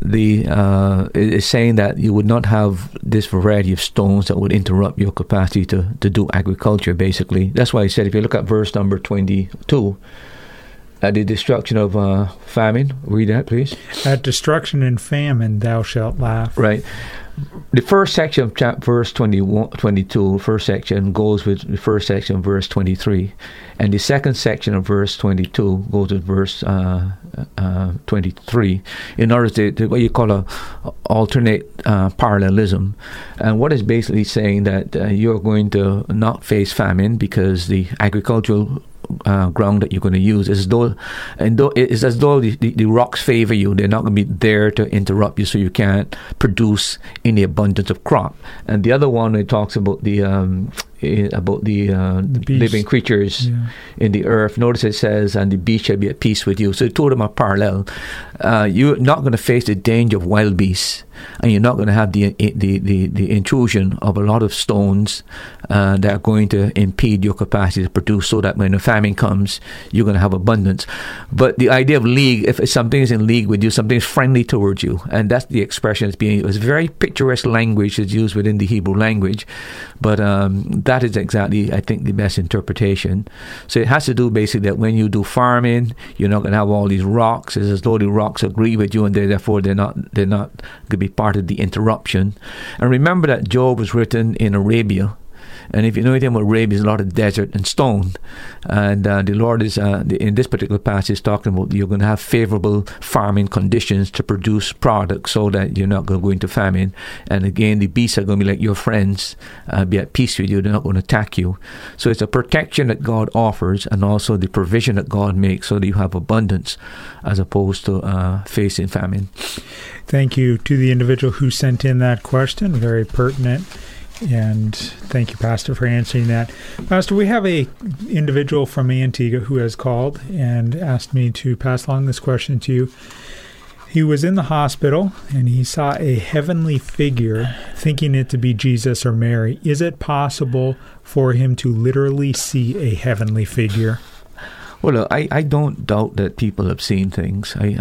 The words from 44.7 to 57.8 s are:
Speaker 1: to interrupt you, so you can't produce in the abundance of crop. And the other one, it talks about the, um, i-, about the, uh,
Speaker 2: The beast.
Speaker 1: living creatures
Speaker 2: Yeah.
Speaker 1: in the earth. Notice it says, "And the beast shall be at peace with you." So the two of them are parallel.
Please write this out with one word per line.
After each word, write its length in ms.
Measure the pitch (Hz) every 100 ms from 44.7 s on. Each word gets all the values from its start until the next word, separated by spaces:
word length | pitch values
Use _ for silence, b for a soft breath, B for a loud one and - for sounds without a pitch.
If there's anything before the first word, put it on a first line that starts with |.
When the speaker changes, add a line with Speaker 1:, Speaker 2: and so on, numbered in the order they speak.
Speaker 1:
to 140 | 107 104
interrupt 480 | 104 98 98 101 -
you, 60 | 104
so 120 | 104
you 120 | 92
can't 440 | - 101 98 - B B -
produce 580 | 120 95 110 104 - - B B
in 120 | 117 107
the 80 |
abundance 460 | 98 76 104 98 95
of 140 | -
crop. 320 | - 135 - - B B -
And 160 | 104
the 80 | 113
other 160 | 135 143
one, 280 | 117 113 107
it 120 | 98
talks 300 | 110 104 113
about 260 | 98 98
the, 200 | 104 101
um, 500 | 98 98 92 92 107 - - -
i-, 280 | 76 104 101
about 320 | - 90 98
the, 300 | 107 101 101
uh, 280 | 95 92 92
Speaker 2:
The 180 | 98 123
beast. 200 | - 135
Speaker 1:
living 240 | 113 107
creatures 640 | 104 127 - 104 101 - 123
Speaker 2:
Yeah. 200 | 120 117 B B -
Speaker 1:
in 140 | 107
the 140 | 101 -
earth. 320 | 113 107 110
Notice 260 | 120 120
it 120 | 107 104
says, 420 | 110 107 104 101
"And 140 | 98
the 60 | 95
beast 280 | 87 113 -
shall 120 | 98
be 120 | 101
at 100 | -
peace 260 | 113 104 -
with 140 | 90
you." 140 | 101
So 120 | 92 120
the 60 |
two 140 | 127 147
of 60 |
them 100 | 120
are 80 | 104
parallel. 580 | - 110 98 104 95